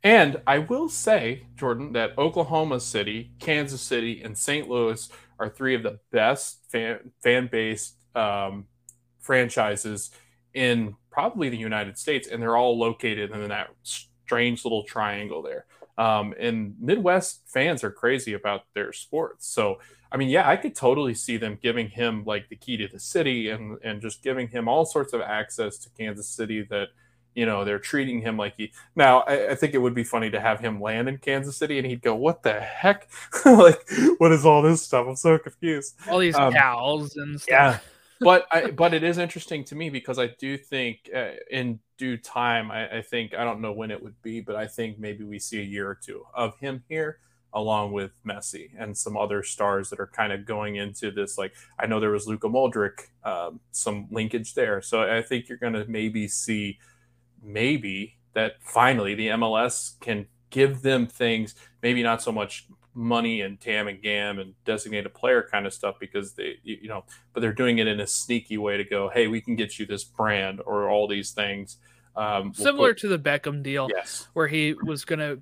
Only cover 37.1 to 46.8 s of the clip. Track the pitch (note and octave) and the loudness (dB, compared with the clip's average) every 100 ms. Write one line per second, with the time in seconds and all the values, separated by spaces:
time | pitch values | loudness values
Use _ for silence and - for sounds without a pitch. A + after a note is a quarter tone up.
37.1 | D3 D3 D3 - C3 C#3 A#2 - _ _ | -10 -10 -8 4 8 8 4 -4 _ _
38.1 | _ E3 F3+ F3+ E3 E3+ C#3 E3+ D#3+ E3 | _ 8 8 6 0 0 2 4 4 0
39.1 | E3+ F3 E3+ - D#3 C3 D3 D#3+ C#3 - | 0 -2 -6 -10 -10 -8 -8 -8 -8 -6
40.1 | B2+ A#2+ A#2 C3+ C#3 C#3 C3+ B2 A2 - | -2 -2 -4 -8 -8 -6 -4 -4 -6 -8
41.1 | A#2+ A2 - - C3 B2 A2+ _ _ C3 | -6 -6 -10 -8 -6 -4 -6 _ _ -8
42.1 | A#2 - B2 A#2+ A#2 A2 G#2+ A2 A2+ A#2 | -6 -6 -2 0 0 -2 -8 -8 -8 -6
43.1 | A#2+ A2 F#2 A#2+ G#2+ A2 G#2 A2 G#2+ G#2 | -6 -6 -4 -4 -4 -8 -8 -8 -10 -12
44.1 | A2 A2 A2+ G#2 G#2 A2 - A2+ G#2 G#2+ | -16 -12 -12 -8 -8 -8 -8 -8 -8 -12
45.1 | G#2 G#2 G#2 - A2 G2+ G2+ G2 G2 - | -12 -12 -12 -10 -10 -8 -8 -8 -10 -14
46.1 | F#2+ - - A#2 - C#3 C3+ | -18 -14 -6 -6 -6 -10 -10